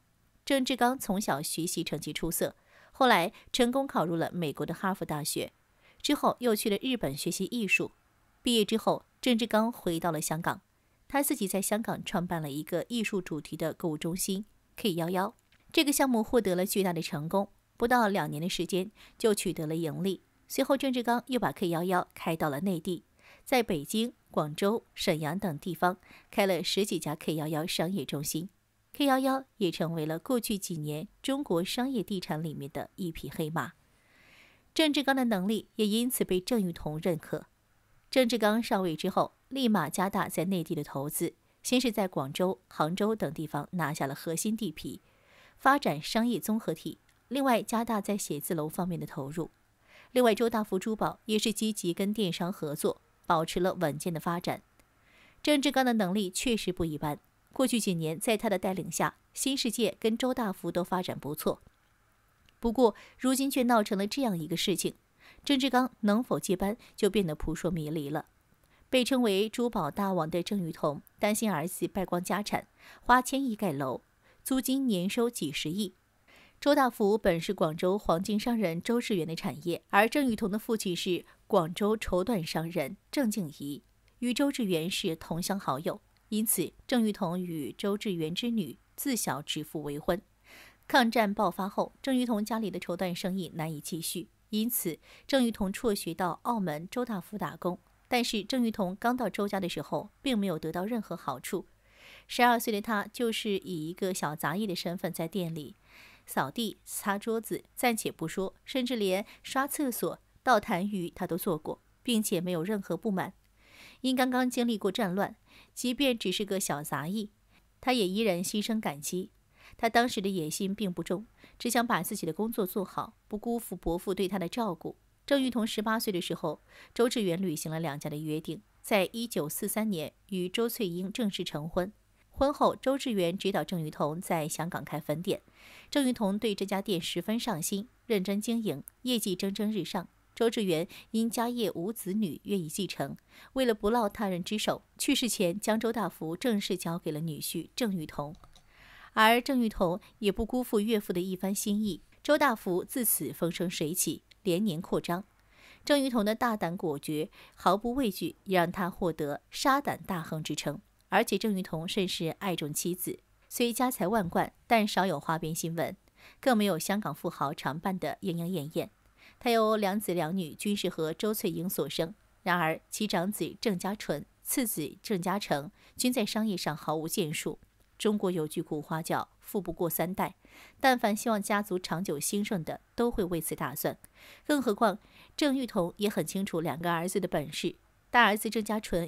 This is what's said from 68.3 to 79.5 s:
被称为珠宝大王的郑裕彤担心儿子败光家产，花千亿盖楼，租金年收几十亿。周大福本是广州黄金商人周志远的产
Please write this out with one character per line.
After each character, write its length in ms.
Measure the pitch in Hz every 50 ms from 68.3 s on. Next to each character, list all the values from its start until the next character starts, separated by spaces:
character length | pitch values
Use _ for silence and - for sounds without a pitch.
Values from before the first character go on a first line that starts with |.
| _ _ _ _ _ _ _ _ _ _ _ -
被 120 | - 254
称 200 | 240 - 277 254
为 260 | 240 214 190 190 214 220
珠 220 | - - 240 240
宝 200 | - 208 160 143
大 220 | - - 202 196
王 160 | 190 175 156 156
的 140 | 170 175
郑 200 | 175 - 202 196
裕 80 | 170 156
彤 300 | 156 - - 156 143 147 - _ _ -
担 160 | - 208 214
心 160 | - 226 214
儿 160 | 185 143 156
子 220 | 180 - - 170 165
败 160 | - 196 180
光 180 | - 180 175
家 200 | 180 - 185 196
产， 240 | 214 - - - - _ _ _ - - - -
花 220 | - - 247 254
千 200 | 254 - 262 269
亿 140 | 277 254 214
盖 160 | - 214 185
楼， 300 | 135 139 143 131 117 - _ _ _ _ _ _ _ _
租 180 | - - 269 262
金 260 | 254 - 262 277 269
年 220 | 247 202 175 175 202
收 220 | - 247 233 240
几 200 | 240 - 170 139
十 200 | 147 - - 151
亿。 240 | 170 202 214 - - _ _ _ _ _ _ _ - - - - _ -
周 140 | - 285 294
大 160 | 294 262 240
福 260 | - - 220 196 214
本 240 | 220 - 202 170 165
是 140 | 160 - 190
广 200 | - 185 156 156
州 220 | 170 185 180 190
黄 260 | 208 - - 165 170
金 160 | 196 - 208 214
商 200 | - 247 233 220
人 240 | 208 170 165 175
周 180 | - - 226 240
志 160 | 240 - 214
远 100 | 175 156
的 80 | 170 165
产 320 | - - 190